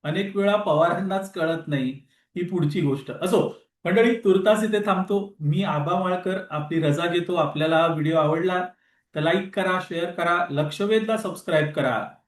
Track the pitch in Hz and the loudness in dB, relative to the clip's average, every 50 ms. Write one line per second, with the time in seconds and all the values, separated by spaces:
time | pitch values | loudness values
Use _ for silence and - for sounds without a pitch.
0 | _ 151 160 190 202 196 196 202 196 202 208 208 208 175 151 151 165 170 170 175 | _ -4 -2 -2 -2 -2 -2 0 2 2 2 2 2 2 2 4 4 2 2 0
1 | 196 190 190 196 190 190 - 185 160 165 165 160 - - 147 135 127 127 135 139 | -2 -2 -2 -4 -4 -6 -4 -4 -2 -2 -2 -4 -4 -4 -4 -2 -2 -4 -6 -8
2 | _ _ _ _ _ _ _ 180 180 175 190 175 156 147 147 185 151 143 135 139 | _ _ _ _ _ _ _ -6 -6 -2 -2 0 0 0 0 0 0 0 -2 -2
3 | - - 120 - - 180 226 202 - - - - _ _ _ _ _ 165 185 226 | -6 -12 -10 -6 -2 0 2 2 2 0 -4 -10 _ _ _ _ _ 0 4 4
4 | 226 247 247 233 - 202 185 190 185 208 214 214 220 214 208 208 208 208 190 185 | 4 4 2 2 2 4 4 4 6 4 4 4 2 0 0 0 0 0 0 0
5 | 185 - 202 202 196 - - _ 151 143 147 175 196 170 151 147 143 160 180 180 | 0 0 -2 -2 -2 -4 -10 _ -2 0 0 0 0 0 0 -2 -2 0 -2 -2
6 | 185 180 180 180 - 185 190 190 - - 151 151 151 151 165 165 160 147 143 151 | 0 -2 -2 -2 -2 -4 -4 -4 -6 -6 -8 -8 -6 -2 -2 0 2 2 2 2
7 | 170 170 170 175 170 175 180 165 156 143 - 151 156 160 165 160 165 165 156 156 | 0 0 0 -2 -2 0 0 0 0 0 0 -2 0 2 4 4 4 2 2 0
8 | 147 156 160 160 151 151 160 165 180 185 180 180 180 - - _ _ _ _ _ | 0 2 2 2 2 2 2 2 0 0 0 -2 -4 -4 -10 _ _ _ _ _
9 | _ _ _ 160 151 165 175 202 196 - - 202 185 185 185 185 180 - 170 170 | _ _ _ -2 0 2 0 0 -2 -2 -4 -2 0 0 0 -2 -2 -4 -6 -6
10 | 170 170 - - 170 170 175 175 165 - 143 143 151 151 - - 196 208 220 220 | -4 -4 -4 -4 0 0 0 0 0 0 0 -2 -2 -2 -2 -4 0 2 2 2
11 | 220 220 220 214 214 196 175 - - - 165 156 151 147 - 151 135 127 120 107 | 2 0 -2 -2 -2 -6 -8 -8 -4 0 2 2 2 0 -2 -2 0 0 0 -2
12 | 104 - - _ _ | -4 -8 -12 _ _